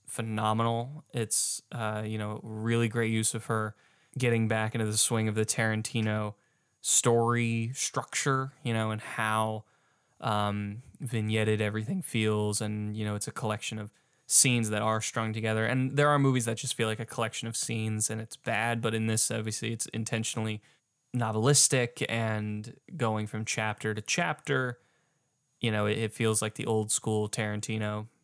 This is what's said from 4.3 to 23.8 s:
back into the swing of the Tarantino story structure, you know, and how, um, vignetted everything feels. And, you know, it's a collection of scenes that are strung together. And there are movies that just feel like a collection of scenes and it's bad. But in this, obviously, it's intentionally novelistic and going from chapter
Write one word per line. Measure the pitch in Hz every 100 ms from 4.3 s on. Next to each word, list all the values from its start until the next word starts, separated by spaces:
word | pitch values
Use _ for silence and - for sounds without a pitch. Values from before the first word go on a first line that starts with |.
| 117 110
back | 110 110
into | 117 107
the | 107
swing | - 113 110
of | 107
the | 107
Tarantino | - 110 110 107 117 110 107 107 - _ _ _ _
story | - - 123 117 117 120 117 113 113 135
structure, | - 135 - - 147 135 135 -
you | 120
know, | 113 110
and | 107
how, | - - 110 107 110 107 - _ _ _ _ _
um, | - 104 104 104 101 107 - -
vignetted | 123 113 107 110 110 107
everything | 107 110 110 190
feels. | - 117 107 107 104 104
And, | 107 107 104 107
you | 107
know, |
it's | 104 -
a |
collection | - 110 101 - 110
of | 107 - _ _ -
scenes | - 131 120 107
that | 104
are | 110 110
strung | - - 110
together. | 110 110 110 113
And | 131 131 139
there | 147
are | 147
movies | 139 127 113
that | 110
just | 131
feel | - 110
like | 107
a | 113
collection | - 110 - 113
of | 117
scenes | - 113 110 107 -
and | 110
it's | 104 -
bad. | - 107 117 113
But | 113 110
in | 110
this, | 110 -
obviously, | 113 110 107 110
it's | 113 -
intentionally | 113 110 113 110 - 110 104 - _ _ _ _ 120
novelistic | 110 110 120 147 - 131 120 - -
and | 113 113 107 107 107 110 - - 143
going | 117 107 107
from | 110 107
chapter | - 110 104